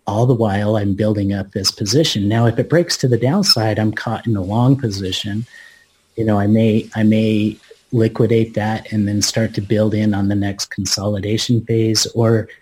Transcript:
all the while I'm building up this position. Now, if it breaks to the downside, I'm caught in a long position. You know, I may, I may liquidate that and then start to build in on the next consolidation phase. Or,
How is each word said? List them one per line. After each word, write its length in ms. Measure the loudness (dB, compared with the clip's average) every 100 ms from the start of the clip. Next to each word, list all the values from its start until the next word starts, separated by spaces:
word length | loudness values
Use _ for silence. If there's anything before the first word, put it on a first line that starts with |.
| -4
all 200 | 0 2
the 80 |
while 420 | 2 0 0 0 0
I'm 180 | 0
building 380 | 0 0 0 -2
up 200 | -2 -4
this 180 | -4 -4
position. 580 | -4 -2 0 0 0 0
Now, 160 | 2 2
if 120 | 0
it 100 | 0
breaks 280 | 0 0 -2
to 100 | 0
the 80 | 0
downside, 600 | 0 0 0 0 0 0
I'm 140 | 0
caught 340 | -2 -6 -6 -2
in 100 | -2
a 60 |
long 340 | -2 2 2 2
position. 680 | 0 -4 -4 -6 -6 -8 -8 -16 -20 -20 _ _ _ -4
You 80 | 0
know, 120 | 2
I 80 | 4
may, 440 | 4 4 2 -2
I 100 | 0
may 520 | 2 4 2 2 0 -4 _ -20 _
liquidate 640 | 0 0 2 2 2 0
that 360 | -2 -4 -4 -4
and 140 | -2 0
then 160 | 0
start 320 | -2 -2 -2
to 60 | -4
build 340 | -2 0 2
in 180 | 0 0
on 160 | 0 0
the 60 |
next 320 | 0 -2 -6 -8
consolidation 960 | -6 -4 -4 -2 -4 -2 -2 0 -2
phase. 420 | 0 0 2 0 -2
Or, 400 | 0 2 2 -2 -14